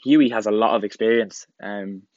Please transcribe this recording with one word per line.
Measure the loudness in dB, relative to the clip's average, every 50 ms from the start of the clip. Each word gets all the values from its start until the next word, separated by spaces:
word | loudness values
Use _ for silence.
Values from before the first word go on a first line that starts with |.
| 0
Hughie | 2 4 4 4 4
has | 0 -2 -2
a | 0
lot | 0 2 2 2 0
of | 0 -4
experience. | -6 -6 -2 0 2 2 2 0 -2 -8 -18 -20 _ _ -16
Um, | -14 -12 -10 -10 -10 -12 -12 -14 -18 _ _